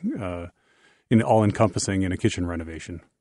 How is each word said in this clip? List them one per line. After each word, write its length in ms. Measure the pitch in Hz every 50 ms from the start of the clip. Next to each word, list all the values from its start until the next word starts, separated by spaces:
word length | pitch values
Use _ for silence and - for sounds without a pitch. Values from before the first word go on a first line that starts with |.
| 170 214 311 -
uh, 280 | 104 90 90 87 85 82 - _ _ _ _ _ _ _ _ _ _ _
in, 140 | 120 110 113
all-encompassing 800 | - 120 110 107 101 - - 117 101 - 101 - - 98 95 95
in 100 | 92 90
a 60 | 90
kitchen 280 | - 110 - - 87
renovation. 540 | 87 87 82 82 80 82 78 - - 87 80 - _ _ _